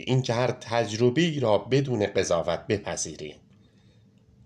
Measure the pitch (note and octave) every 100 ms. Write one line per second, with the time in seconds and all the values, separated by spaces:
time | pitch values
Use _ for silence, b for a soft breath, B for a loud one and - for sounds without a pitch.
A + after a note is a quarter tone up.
0 | - C3 C3 A2+ B2+ A2+ - A#2 G#2+ G#2+
1 | B2 C3 F3 D3 A#2 G2 - C3+ C3+ A#2
2 | G2+ G2 F#2 E2+ D#2+ E2 - G2+ F#2+ E2+
3 | E2+ D2 D2+ - _ b b b b b
4 | b _ _ -